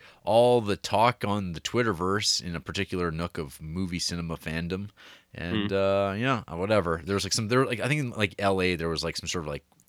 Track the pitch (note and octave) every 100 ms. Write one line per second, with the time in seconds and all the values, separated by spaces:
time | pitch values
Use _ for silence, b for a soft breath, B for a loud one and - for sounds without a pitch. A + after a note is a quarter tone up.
0 | b b - A2+ B2 B2 G2+ F#2+ - G#2
1 | A#2+ - G#2 G2+ F#2 D2+ - A#2 A#2 D#2+
2 | F2+ G2+ G#2 - F2 E2 - F2+ G2 F#2
3 | F2 D#2+ F2 - D2 - D#2+ F2 F#2 F2
4 | - F2 E2+ E2 D#2+ D#2+ E2+ F#2 G2+ -
5 | B B B - E2+ G#2+ G2+ F#2+ G2 G2
6 | G2 G2+ C3 A#2 - E2+ G2+ G#2+ E2+ E2
7 | D#2 G2 F#2 - G#2+ B2 C3+ A2+ B2 D3+
8 | B2+ G#2+ G#2 - G2+ F#2+ F#2 E2 E2 D#2
9 | E2 - E2+ F2+ D2 C#2+ _ _